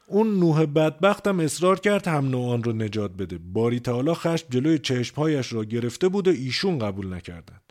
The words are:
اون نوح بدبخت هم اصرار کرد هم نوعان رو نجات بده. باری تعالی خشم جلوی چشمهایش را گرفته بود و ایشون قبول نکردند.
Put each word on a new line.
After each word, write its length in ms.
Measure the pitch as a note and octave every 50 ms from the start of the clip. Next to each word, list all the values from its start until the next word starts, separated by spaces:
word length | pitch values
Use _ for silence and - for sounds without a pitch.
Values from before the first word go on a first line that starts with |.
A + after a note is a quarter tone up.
| _
اون 320 | - F#3+ G3+ A3+ A3 G3+ F#3
نوح 260 | F3 E3 D3 D#3 D#3+
بدبخت 640 | D3 C#3+ D#3+ D#3 D#3 D#3 D#3 F#3 G3+ G#3 - -
هم 120 | G3+ G3 F3
اصرار 400 | D#3+ C#3+ - - F3 F#3 F#3+ F#3+
کرد 280 | - G#3 G#3 G3 -
هم 220 | F#3 D#3 D3 C#3 C3+
نوعان 340 | B2+ B2+ B2 B2 A#2+ A#2 A2+
رو 100 | A#2 A2
نجات 380 | A2 A2 G#2 G2+ A2 G2+ F#2+
بده. 260 | F2+ F#2+ F#2+ E2+ F2+
باری 420 | E2 E2+ F2+ F#2 A2 A#2 A#2+ B2 B2
تعالی 340 | A#2+ C3 A#2+ B2 C3+ D#3+ E3+
خشم 340 | - - E3+ E3 D#3+ - -
جلوی 300 | A#2+ B2+ C3+ D#3+ E3 C#3+
چشمهایش 760 | - - C3 B2 A#2+ - - C#3+ D3+ D#3+ D3+ C3+ A#2+ - A#2
را 120 | A2 G#2+
گرفته 420 | G#2+ A#2 A#2 A#2 A#2+ - - F3+
بود 200 | F#3+ F#3 G3+ F3
و 40 | F#3
ایشون 480 | E3 A#2 C3 B2+ A#2+ - - G3 F3 C3
قبول 340 | G#2+ G2+ F#2+ G2 F#2+ F#2 F#2
نکردند. 480 | F2 - - E2+ E2 - - - - _ _